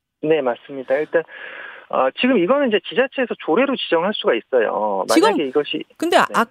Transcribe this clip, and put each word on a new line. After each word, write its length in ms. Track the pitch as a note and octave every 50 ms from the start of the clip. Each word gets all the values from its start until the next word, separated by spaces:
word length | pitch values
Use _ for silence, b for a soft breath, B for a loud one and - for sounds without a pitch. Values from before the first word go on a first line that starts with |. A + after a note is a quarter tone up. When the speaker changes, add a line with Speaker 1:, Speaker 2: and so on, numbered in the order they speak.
| _ _ _ _
Speaker 1:
네, 180 | - D#3 D#3+ D3+
맞습니다. 540 | C3 B2 A#2 - - - C#3+ C3+ B2+ - C3+
일단, 280 | C#3+ D3+ - - E3 D#3 B B B B B B B B B B B B -
어, 220 | - - C3 - - -
지금 180 | A#3+ B3 C4+ G#3
이거는 300 | E3+ F3+ C4 C#4+ C#4+ B3
이제 120 | G#3 F#3+ - -
지자체에서 460 | D#3+ G3+ C4 C4+ - - B3+ - G#3+ - -
조례로 300 | - D#3 G#3+ C4+ C#4+ C4
지정할 360 | - - - E3+ E3 E3+ G3+ G#3+
수가 200 | - - G3+ C3+
있어요. 680 | A2 - _ - B2 G#2+ G2 F#2 F#2+ G#2+ G#2+ G2 F#2+ F2+ F#2
Speaker 2:
지금 200 | A2+ A2+ B2+ D3+
Speaker 1:
만약에 180 | F#4 C#4+ D3+ C3
이것이 360 | B2+ D3 C#3+ - - - - - _ -
Speaker 2:
근데 200 | D#4 E4+ F#4 D4
아, 80 | E3
Speaker 1:
네. 80 | - -
Speaker 2:
앞-, 140 | F#3 A3+ -